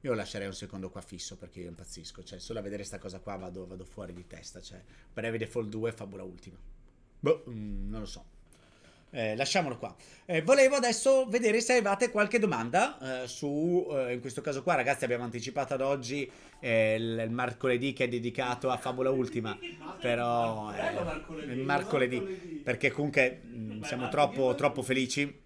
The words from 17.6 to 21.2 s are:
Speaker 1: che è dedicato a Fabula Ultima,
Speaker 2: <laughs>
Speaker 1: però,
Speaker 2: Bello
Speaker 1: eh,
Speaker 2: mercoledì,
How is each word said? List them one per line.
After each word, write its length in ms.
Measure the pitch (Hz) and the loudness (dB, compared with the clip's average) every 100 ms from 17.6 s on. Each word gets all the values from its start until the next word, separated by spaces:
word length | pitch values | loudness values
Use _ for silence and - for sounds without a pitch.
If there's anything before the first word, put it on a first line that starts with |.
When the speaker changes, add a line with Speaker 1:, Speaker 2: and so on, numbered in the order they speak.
| 131 120 135 | 2 2 2
Speaker 1:
che 100 | 127 | 0
è 40 | 127 | 0
dedicato 600 | 123 120 117 123 123 135 | 0 -2 -2 -2 0 0
a 80 | 123 | 0
Fabula 320 | 131 127 131 | -2 0 2
Ultima, 480 | 131 123 117 110 98 | 2 0 -2 -4 -6
Speaker 2:
<laughs> 400 | - - - - | -10 -12 -14 -4
Speaker 1:
però, 680 | 127 120 120 120 117 110 107 | 0 2 2 2 2 0 -6
Speaker 2:
Bello 300 | 101 - - | -2 -2 -2
Speaker 1:
eh, 40 | |
Speaker 2:
mercoledì, 480 | 170 160 | -2 -4